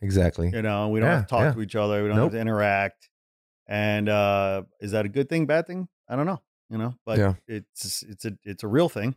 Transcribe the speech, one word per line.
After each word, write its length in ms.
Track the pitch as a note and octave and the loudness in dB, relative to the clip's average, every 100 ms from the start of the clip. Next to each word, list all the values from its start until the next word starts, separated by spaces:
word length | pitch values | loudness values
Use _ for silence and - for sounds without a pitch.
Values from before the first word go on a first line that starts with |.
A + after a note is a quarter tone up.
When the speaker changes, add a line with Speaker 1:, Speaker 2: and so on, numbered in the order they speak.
Speaker 1:
Exactly. 500 | G2+ G2 E2+ - F2 | 0 2 2 2 -2
Speaker 2:
You 80 | A2+ | 0
know, 280 | G#2+ G2+ G#2+ | -2 0 0
we 100 | A2 | 2
don't 100 | B2 | 2
have 80 | E3 | 2
Speaker 1:
Yeah, 40 | |
Speaker 2:
to 40 | G2 | 2
talk 140 | A#2+ | 2
Speaker 1:
yeah. 120 | C#3+ | 2
Speaker 2:
to 80 | A#2 | 0
each 140 | G#2 A2 | -2 0
other. 280 | G#2 G#2 | 0 2
We 60 | G#2 | 2
don't 80 | G#2+ | 2
have 80 | A#2 | 2
Speaker 1:
Nope. 60 | |
Speaker 2:
to 60 | A2+ | 0
interact. 680 | A2+ G#2+ G#2 G2 G2 - _ _ _ _ _ _ - | 0 2 4 2 0 -6 _ _ _ _ _ _ -6
And, 400 | G#2 G#2+ G#2 G#2 | -2 0 0 2
uh, 560 | G#2 G2+ G2+ G2 G2 F#2 _ | 2 2 2 0 -2 -6 _
is 120 | G#2 | -4
that 140 | G#2+ G#2 | -2 -2
a 40 | |
good 180 | B2+ C#3 | -2 -2
thing, 160 | E3 C#3+ | 0 2
bad 180 | D#3 E3+ | 0 -2
thing? 200 | F3+ F3+ _ - | -8 -10 _ -8
I 80 | B2+ | -4
don't 100 | D#3+ | -4
know, 140 | G3 _ _ - | -4 _ _ -10
you 80 | A2 | -6
know, 160 | A#2 B2+ - | -6 -8 -2
but 120 | A2 | 2
Speaker 1:
Yeah. 160 | G2 F#2 - | 2 0 -6
Speaker 2:
it's, 560 | G#2+ - - G2 - | -12 -12 -14 -10 -10
it's 200 | - G2 A2+ | -12 -12 -10
a, 120 | F#2+ | -10
it's 200 | G2+ G2 | -12 -10
a 40 | G#2+ | 0
real 200 | B2+ E3+ | 2 2
thing. 260 | G#2+ A2+ | 0 -4